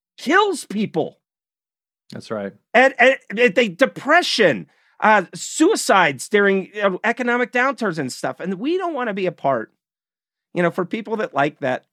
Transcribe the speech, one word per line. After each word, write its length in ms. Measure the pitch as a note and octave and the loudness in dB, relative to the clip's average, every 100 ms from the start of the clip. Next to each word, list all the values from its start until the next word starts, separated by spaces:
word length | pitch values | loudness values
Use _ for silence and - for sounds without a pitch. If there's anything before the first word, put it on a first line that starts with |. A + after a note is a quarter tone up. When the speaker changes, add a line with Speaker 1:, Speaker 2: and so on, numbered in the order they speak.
| _ - | _ -8
Speaker 1:
kills 480 | A#3 F#4 G#4 D#4+ - | 2 2 2 -2 -6
people. 520 | G3+ F3+ E3 C3 - _ _ _ _ _ _ _ _ _ | -4 -2 -2 -4 -8 _ _ _ _ _ _ _ _ _
Speaker 2:
That's 180 | A2+ - | -16 -10
right. 220 | G#2+ G2 - _ | -8 -8 -12 _
Speaker 1:
And, 180 | A#3+ C4 C4+ | 2 4 4
and, 180 | B3 C4 - | 2 2 -4
and 240 | G#3 A#3+ | 0 2
they, 140 | F#3 A#3 | 2 -2
depression, 960 | E3+ C4 - C4 E4+ - - F#3 G#2+ - _ _ - | 0 -2 0 2 2 2 2 2 2 -6 _ _ 0
uh, 240 | G#3+ G#3+ E3+ | 2 4 0
suicides 960 | F3+ - - D#4+ G#4+ - G3+ D#3+ C3 - | -10 -10 2 2 2 2 4 4 0 -2
during, 380 | G#3 G3+ G3 F3+ | 2 2 2 -2
you 80 | G#3 | -2
know, 180 | G3+ F#3 | -2 0
economic 480 | G#3+ A#3 A#3+ A#3+ B3 | -2 -2 -2 -2 -2
downturns 460 | B3 C4 C4+ G#3+ D#3+ | 0 -2 -2 -4 -4
and 140 | B2+ | -6
stuff. 260 | - C3+ B2+ | -6 -8 -6
And 160 | E3+ F3+ | -8 -6
we 160 | C4+ F4+ | -4 -4
don't 160 | F4 | -4
wanna 220 | C#4+ A#3+ | -4 -6
be 100 | G3+ | -4
a 80 | F3+ | -4
part, 400 | - - B2 A2 _ _ _ _ _ _ _ _ | -2 -2 -2 -4 _ _ _ _ _ _ _ _
you 100 | E3+ | -2
know, 80 | F3 | -2
for 140 | - | -2
people 320 | F3 A3 G#3+ A3 | -6 -8 -6 -6
that 160 | - | -4
like 280 | C#3 C#3+ - | -2 -2 -2
that 260 | C3+ B2+ - | -4 -4 -8